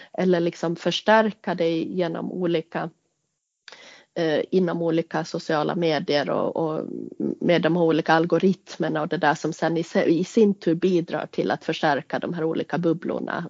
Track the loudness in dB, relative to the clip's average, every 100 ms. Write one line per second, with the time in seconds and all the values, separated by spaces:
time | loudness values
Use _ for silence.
0 | -12 -2 2 2 0 -2 -4 -2 -2 -2
1 | 4 4 4 -2 -6 -2 0 0 -2 -2
2 | -2 -2 -6 -2 0 0 -2 -6 -8 _
3 | _ _ _ _ _ _ -20 -20 -20 -20
4 | _ -4 0 0 0 0 0 0 0 -2
5 | -2 -6 -4 -8 -2 -2 0 0 0 0
6 | 0 0 0 -2 -2 -2 -4 -4 -8 -10
7 | -12 -6 -6 -2 2 2 4 2 2 2
8 | 2 2 4 2 2 0 -6 -6 -4 -2
9 | -4 0 2 2 -4 -2 -2 -2 0 0
10 | 2 2 2 4 4 4 0 0 2 0
11 | 0 -6 -6 -4 -2 -2 -4 -2 0 0
12 | -2 -6 -4 -4 -2 -2 -4 -2 0 0
13 | -2 -6 -4 -6